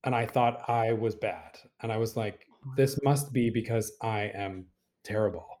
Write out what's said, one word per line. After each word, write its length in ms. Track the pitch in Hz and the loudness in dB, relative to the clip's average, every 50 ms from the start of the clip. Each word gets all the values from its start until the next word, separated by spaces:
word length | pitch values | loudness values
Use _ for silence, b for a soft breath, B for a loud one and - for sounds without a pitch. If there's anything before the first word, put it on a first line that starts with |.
| - | 0
And 100 | 131 123 | 0 0
I 80 | 117 117 | 0 0
thought 420 | 110 - 127 120 120 120 - - - | 2 2 4 4 4 2 0 -2 0
I 260 | 117 117 113 113 117 | 2 2 2 2 2
was 200 | 110 113 113 104 | 2 0 -2 -2
bad. 440 | - - 104 87 - - - - - - - _ _ | -2 -4 -4 -4 -6 -14 -18 -20 -20 -20 -20 _ _
And 120 | - 113 | -6 -4
I 60 | 110 110 | -2 -2
was 180 | 113 110 - | -2 -2 -2
like, 300 | 117 110 104 - - - _ - _ - 135 131 | -4 -4 -4 -6 -10 -20 _ -20 _ -14 -6 2
"This 220 | 139 135 135 - - 139 | 2 2 4 2 2 4
must 280 | 139 147 139 - - | 4 4 4 2 -2
be 180 | 123 123 120 117 | 0 2 2 2
because 420 | 107 117 110 - 117 113 107 - - _ | 2 0 0 0 0 0 0 -2 -8 _
I 220 | 113 113 110 104 104 107 107 | -4 -2 -2 -2 -4 -4 -4
am 320 | 98 101 98 95 92 90 - _ _ _ _ _ _ _ | -6 -6 -6 -6 -10 -14 -16 _ _ _ _ _ _ _
terrible." 420 | - 107 110 107 98 85 82 - - - _ | -4 0 0 0 0 0 -4 -12 -14 -20 _